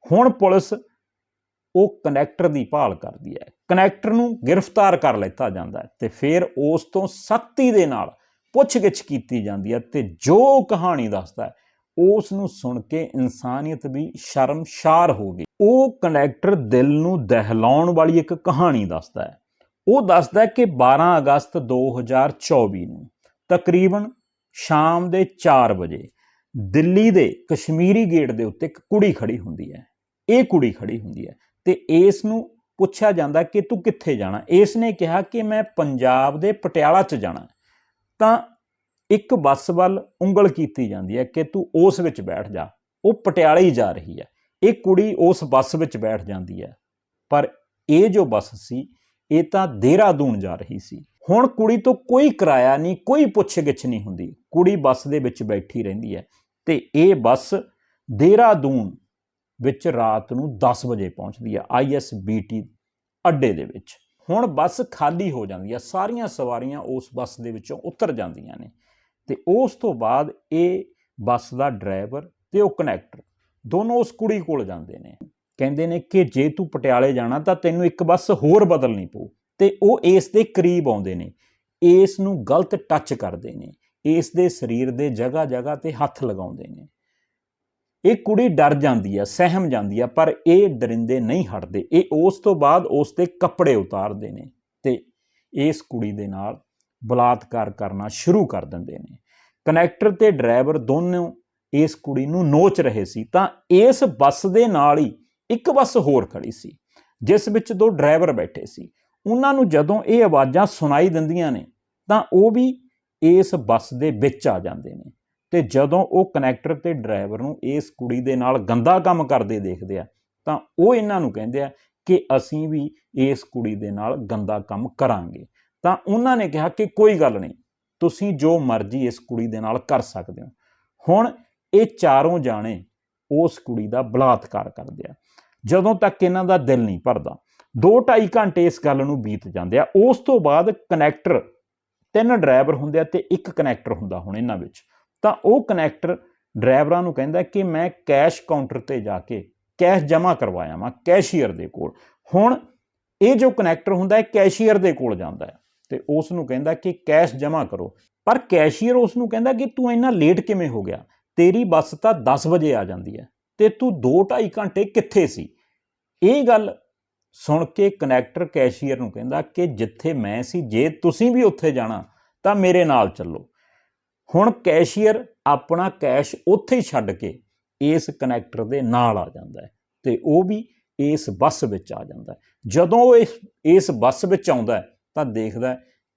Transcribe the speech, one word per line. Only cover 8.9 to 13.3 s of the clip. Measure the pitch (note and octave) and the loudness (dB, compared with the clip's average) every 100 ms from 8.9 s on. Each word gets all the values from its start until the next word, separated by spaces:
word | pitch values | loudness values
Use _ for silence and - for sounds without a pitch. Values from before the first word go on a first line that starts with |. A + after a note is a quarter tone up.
| B2+ | -2
ਕੀਤੀ | - C#3 - B2 | -8 -8 -4 -6
ਜਾਂਦੀ | G2+ G2+ G2 | -4 -8 -6
ਹੈ | A#2+ | -6
ਤੇ | - D3+ G#2 E2 | -6 -8 -8 -6
ਜੋ | - F#3+ C4+ C4+ | 2 4 6 4
ਕਹਾਣੀ | G#3 G#3+ F3+ D#3 A2+ | 2 -2 -2 -2 -4
ਦੱਸਦਾ | G2+ F2+ - A2 | -6 -8 -14 -14
ਹੈ, | _ _ _ _ - | _ _ _ _ 2
ਉਸ | F3+ G#3+ G#3 | 2 2 -2
ਨੂੰ | G3 G3 | -8 -8
ਸੁਣ | - B2+ B2 | -8 -10 -10
ਕੇ | - D#3+ E3 | -8 -8 -6
ਇਨਸਾਨੀਅਤ | C3+ B2+ | -4 -4